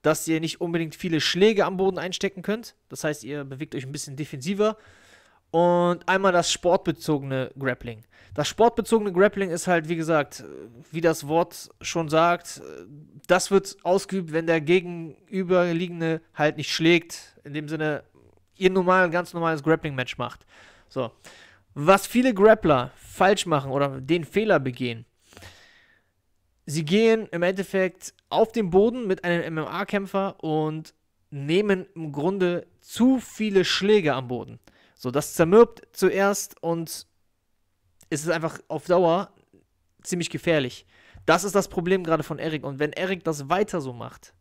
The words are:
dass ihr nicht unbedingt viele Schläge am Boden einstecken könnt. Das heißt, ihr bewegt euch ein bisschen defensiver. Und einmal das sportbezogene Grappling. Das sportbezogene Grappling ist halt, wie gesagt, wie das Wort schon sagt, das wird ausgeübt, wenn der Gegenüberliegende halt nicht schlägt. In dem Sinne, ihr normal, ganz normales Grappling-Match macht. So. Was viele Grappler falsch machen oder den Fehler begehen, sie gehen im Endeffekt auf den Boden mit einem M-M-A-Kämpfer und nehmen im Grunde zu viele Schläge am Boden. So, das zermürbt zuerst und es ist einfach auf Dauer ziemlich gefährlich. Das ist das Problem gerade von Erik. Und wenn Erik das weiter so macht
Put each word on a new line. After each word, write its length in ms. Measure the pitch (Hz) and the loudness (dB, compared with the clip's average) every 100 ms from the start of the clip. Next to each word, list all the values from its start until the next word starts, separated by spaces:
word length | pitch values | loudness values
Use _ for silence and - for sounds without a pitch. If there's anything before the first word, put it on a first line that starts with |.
dass 260 | 151 156 - | 0 -2 0
ihr 140 | 160 | -2
nicht 200 | 160 - | -2 -6
unbedingt 340 | 175 170 165 | -4 -4 -4
viele 260 | - 185 160 | -6 -4 -2
Schläge 460 | - 175 208 208 165 | -2 4 4 4 0
am 100 | 185 | 0
Boden 220 | 190 185 | -2 -2
einstecken 420 | 170 190 196 190 | -6 -6 -6 -6
könnt. 340 | 175 214 233 _ _ | -6 -6 -8 _ _
Das 160 | 131 | -8
heißt, 200 | 156 147 | -6 -6
ihr 200 | 107 147 | -8 -10
bewegt 300 | 139 135 147 | -10 -12 -10
euch 100 | 147 | -8
ein 80 | 131 | -10
bisschen 240 | 143 - 139 | -12 -12 -10
defensiver. 640 | 156 143 131 196 214 214 - _ _ _ _ _ _ | -10 -8 -6 0 0 -2 -14 _ _ _ _ _ _
Und 560 | 165 175 175 175 175 - | 2 4 4 2 0 0
einmal 240 | 190 196 | 2 4
das 200 | 175 165 | 2 2
sportbezogene 1000 | - 180 190 - 160 - 147 135 135 131 - | 0 2 2 0 -4 -2 -2 -2 -4 -6 -4
Grappling. 460 | 131 123 120 110 _ _ - | -4 -4 -8 -16 _ _ -16
Das 140 | - 147 | -6 -6
sportbezogene 640 | - 226 226 214 226 208 | 4 2 4 0 0 0
Grappling 380 | 175 202 196 196 | 2 2 2 -4
ist 160 | 165 175 | -4 0
halt, 220 | 175 156 | 0 0
wie 80 | 165 | -4
gesagt, 480 | 156 160 143 - 107 67 101 117 - | 0 0 0 -8 -18 -18 -18 -20 -12
wie 100 | 156 | 0
das 260 | 165 151 143 | 0 0 0
Wort 440 | 160 170 - - _ | 0 0 -6 -20 _
schon 280 | - 170 160 | -8 -6 0
sagt, 520 | 160 170 175 - - - 71 92 147 156 - - | 2 2 0 -4 -16 -16 -18 -18 -20 -20 -20 2
das 240 | 175 - | 2 4
wird 260 | 196 190 - | 0 0 -8
ausgeübt, 500 | 170 190 - 190 170 | 0 0 0 -6 -4
wenn 140 | 156 165 | -4 0
der 140 | 165 | 0
Gegenüberliegende 1600 | 147 180 175 170 165 - _ 190 185 180 175 165 180 170 165 160 _ | 4 2 2 -10 -12 -16 _ -6 0 2 2 0 -4 -4 -4 -4 _
halt 240 | - 151 151 | -2 -2 -2
nicht 120 | - | -6
schlägt. 680 | - 165 170 165 - - _ | 0 4 4 2 -16 -18 _
In 100 | - | -12
dem 140 | 147 151 | -10 -8
Sinne, 360 | 156 156 147 - _ 58 _ _ _ | -4 -4 -4 -8 _ _ _ _ _
ihr 140 | 185 | 2
normal, 380 | 185 180 185 180 | 2 2 4 4
ganz 220 | 165 175 | 0 -4
normales 300 | 175 165 160 | -4 -2 0
Grappling-Match 560 | 143 160 156 135 127 - | 2 0 0 -6 -6 -6
macht. 260 | 120 - _ - - _ _ | -8 -10 _ -20 -20 _ _
So. 220 | - 117 _ - - - _ _ | -6 -6 _ -20 -20 -20 _ _
Was 320 | - 147 190 - | -6 4 4 4
viele 260 | 233 254 | 0 2
Grappler 580 | 196 208 214 170 139 127 - | 6 6 6 4 2 0 -10
falsch 500 | - - 185 202 - | -20 0 2 2 0
machen 240 | 151 135 | -2 -2
oder 300 | 135 139 135 | -2 -2 -4
den 240 | 131 175 | -2 -2
Fehler 340 | 156 - 220 170 | 0 -2 2 2
begehen, 460 | 131 120 123 117 120 _ _ - - - _ _ _ _ _ _ _ _ _ _ | 0 -6 -6 -8 -14 _ _ -20 -20 -20 _ _ _ _ _ _ _ _ _ _
sie 200 | - 147 | -8 -6
gehen 420 | 156 190 226 220 214 | 0 4 4 2 0
im 160 | 170 | -2
Endeffekt 720 | 175 196 185 190 185 - - _ _ | -2 -2 -4 -2 -2 -4 -20 _ _
auf 200 | 156 220 | 0 0
den 200 | 240 196 | 0 2
Boden 360 | 185 214 247 226 | 4 4 2 -4
mit 180 | 185 | -4
einem 180 | 180 170 | -2 -2
M-M-A-Kämpfer 1000 | 156 160 147 160 202 208 196 196 196 - | -2 -6 -6 -6 -4 -4 -2 -4 -4 -6
und 520 | 160 156 156 156 160 _ _ _ _ | -4 -2 -2 -6 -12 _ _ _ _
nehmen 560 | 143 139 170 208 190 185 | -10 0 0 2 0 -2
im 180 | - 160 | -12 -8
Grunde 540 | 143 156 196 180 175 - _ | -2 -2 0 0 0 -8 _
zu 400 | _ - 247 262 | _ 2 4 4
viele 440 | - - 214 196 | -2 -6 0 2
Schläge 500 | 180 - 196 214 156 | 2 0 4 4 4
am 140 | 131 127 | -2 -4
Boden. 300 | 123 104 113 _ _ _ | -8 -8 -16 _ _ _
So, 160 | _ 127 | _ -4
das 240 | 131 151 | -4 -4
zermürbt 520 | - 165 202 233 - - | 2 6 8 8 4 -20
zuerst 720 | - 185 190 196 202 - - | 0 0 2 0 0 -6 -10
und 440 | 165 170 160 - - _ _ _ _ _ _ _ _ _ _ | -6 -4 -6 -12 -16 _ _ _ _ _ _ _ _ _ _
es 140 | 151 | -6
ist 80 | 156 | -2
einfach 280 | 165 160 - - | -2 -4 -8 -10
auf 180 | 156 - | -10 0
Dauer 440 | 180 175 170 202 _ _ _ _ _ _ _ | 4 4 2 -2 _ _ _ _ _ _ _
ziemlich 280 | - 180 165 | -8 -6 -4
gefährlich. 560 | 147 - 160 123 - _ _ _ - - | -4 0 0 0 -8 _ _ _ -8 2
Das 180 | 170 | 2
ist 100 | 196 | 2
das 140 | 190 - | -2 -2
Problem 340 | - 170 190 | -4 0 0
gerade 180 | 170 160 | 2 -2
von 160 | 151 147 | -2 -6
Erik. 260 | 160 156 | -6 -6
Und 140 | 139 135 | -8 -4
wenn 140 | 147 | -4
Erik 300 | - 185 185 | -2 -4 -4
das 280 | 165 147 139 | -4 -6 -2
weiter 320 | 180 208 180 | -2 0 -2
so 100 | 131 | -6
macht 400 | 120 113 - - _ | -10 -14 -16 -20 _